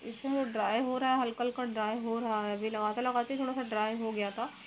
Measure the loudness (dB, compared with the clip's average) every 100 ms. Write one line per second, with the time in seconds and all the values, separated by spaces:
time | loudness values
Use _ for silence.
0 | -10 -6 0 2 2 2 2 2 2 2
1 | 2 4 2 0 -2 0 -2 0 0 0
2 | -2 0 0 0 0 -2 -2 0 0 2
3 | 2 2 2 0 0 -2 -2 0 0 0
4 | -2 0 -2 -2 -6 -8